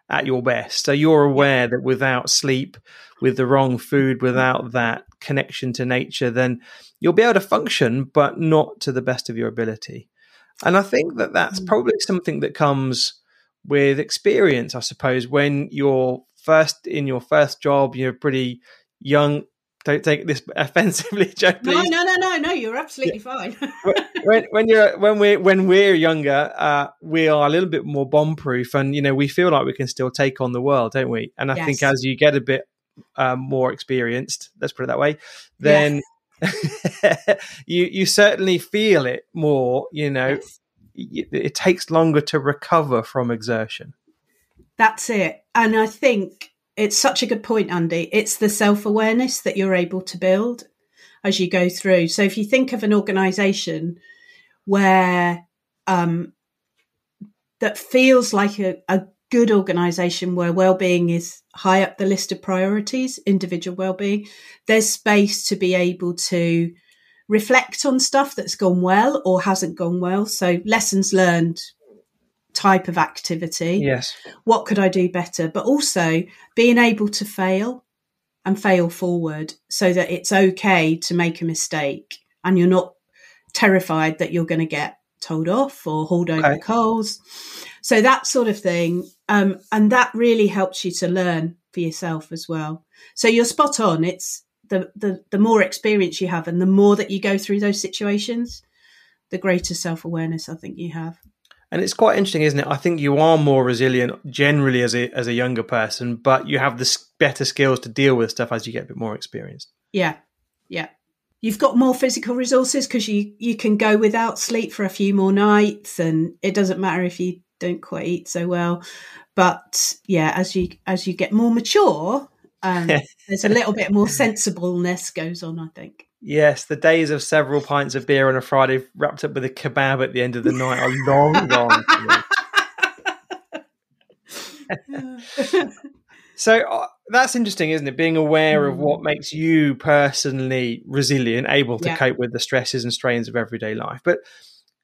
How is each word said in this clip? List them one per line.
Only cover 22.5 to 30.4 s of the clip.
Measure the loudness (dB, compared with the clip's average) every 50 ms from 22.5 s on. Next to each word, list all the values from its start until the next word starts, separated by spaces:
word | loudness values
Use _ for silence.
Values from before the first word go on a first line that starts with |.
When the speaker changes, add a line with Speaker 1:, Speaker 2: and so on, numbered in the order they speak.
Speaker 2:
You're | -4 -4 -4 -6 -6
absolutely | -8 -8 -10 -8 -6 -4 -4 -4 -6
Speaker 1:
Yeah. | -10 -12 -10
Speaker 2:
fine. | -10 -10 -10 -10 -10
<laughs> | -10 -10 -10 -4 -2
Speaker 1:
When, | 0 0 0 -2 -6 -8 -2 2
when, | 4 4 4 2 0
when | 0 2 4 6
you're, | 6 6 6 6 4 4
when | 2 2 4 4
we're, | 4 4 4 4
when | 4 4 4 4 4
we're | 4 6 6 6 6 6
younger, | 4 4 2 2 2 0 2 2 2 0 0 -2
uh, | -2 0 0 0 0 -2 -4 -8 _
we | -10 -4 0 2 2 4
are | 4 4 4
a | 2
little | 2 2 0 0
bit | -4 -4 -4
more | -4 -4 -4 -2 2
bomb-proof, | 2 2 2 2 -2 -4 -4 -4 -4 -4 -4 -2 -2
and, | -2 0 0 -2
you | 0
know, | 0 0 0
we | 0 0 0
feel | 0 2 2 4
like | 4 2 2
we | 0
can | -4 -6 -6
still | -8 -6 -6 -6 -4
take | -2 0 0 0 0 -2